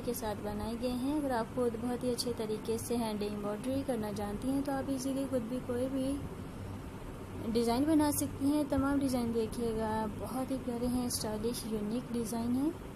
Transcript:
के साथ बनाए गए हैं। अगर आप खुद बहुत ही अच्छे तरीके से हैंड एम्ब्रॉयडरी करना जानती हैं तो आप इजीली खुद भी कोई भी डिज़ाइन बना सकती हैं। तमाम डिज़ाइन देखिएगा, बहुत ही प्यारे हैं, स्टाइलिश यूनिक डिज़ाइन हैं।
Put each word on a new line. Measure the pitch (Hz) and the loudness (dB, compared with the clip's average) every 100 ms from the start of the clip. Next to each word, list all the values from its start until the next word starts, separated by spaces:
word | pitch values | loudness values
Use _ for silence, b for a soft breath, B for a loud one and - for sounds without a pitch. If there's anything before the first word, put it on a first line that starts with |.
| 240 | -2
के | |
साथ | 240 214 208 | -2 -2 -2
बनाए | 208 208 214 233 | -2 -2 -2 -2
गए | 247 | -2
हैं। | 247 269 302 | 0 0 2
अगर | 277 | 2
आप | 233 226 254 | 0 0 0
खुद | 240 226 | 0 0
बहुत | 247 240 | -2 0
ही | 247 | 0
अच्छे | 233 240 | 0 0
तरीके | 233 214 214 - 226 | -2 -2 -2 -2 -2
से | - 240 | 0 0
हैंड | 226 208 | 0 0
एम्ब्रॉयडरी | 208 208 202 208 254 269 | -2 -2 -4 -2 0 0
करना | 269 233 208 | 0 0 -2
जानती | 208 202 208 254 | -2 -2 -2 0
हैं | 277 | 0
तो | 285 | 2
आप | 269 262 | 0 0
इजीली | 269 269 269 269 | -2 0 0 0
खुद | 262 | 0
भी | 220 247 - | 0 -2 -2
कोई | 240 262 | -2 0
भी | 269 262 285 - - - - - - - - - - - - 220 | 0 0 0 -4 -6 -8 -8 -8 -6 -8 -8 -10 -10 -8 -4 0
डिज़ाइन | 226 233 240 294 | 2 4 4 6
बना | 311 294 | 6 6
सकती | 294 285 - 277 | 2 -2 0 2
हैं। | 302 285 | 4 4
तमाम | 277 277 277 | 2 4 2
डिज़ाइन | 269 247 233 | 2 2 2
देखिएगा, | 233 220 247 233 220 220 220 214 196 | 2 0 0 0 0 2 0 0 -2
बहुत | 202 247 262 | -4 -2 -2
ही | 262 | -2
प्यारे | 254 240 247 | -2 0 0
हैं, | 247 247 | 2 0
स्टाइलिश | - 220 214 226 240 220 | 0 -2 0 0 -2 -2
यूनिक | 214 208 240 247 | -2 0 -2 -2
डिज़ाइन | 233 226 233 240 254 | -2 0 0 2 2
हैं। | 302 - - | 2 0 -6